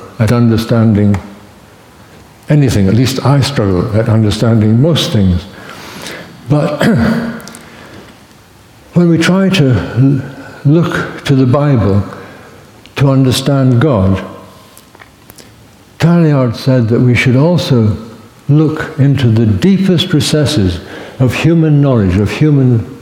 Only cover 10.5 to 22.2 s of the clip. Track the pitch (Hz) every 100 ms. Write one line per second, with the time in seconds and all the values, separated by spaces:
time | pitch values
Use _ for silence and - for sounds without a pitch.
10.5 | - 143 160 165 - - - - 135 131
11.5 | 147 147 131 98 98 98 - - - -
12.5 | - - - - - 139 135 131 127 139
13.5 | 139 131 120 151 113 95 95 - - -
14.5 | - - - - - - - - - -
15.5 | - - - - - 160 170 160 143 123
16.5 | 107 - 131 113 120 127 120 135 127 160
17.5 | 175 - 127 107 95 - - - - -
18.5 | 147 156 - - - 139 131 123 110 113
19.5 | 95 185 185 190 170 - 151 - 156 147
20.5 | - 92 82 - - - - 127 - 156
21.5 | 170 156 147 143 123 98 90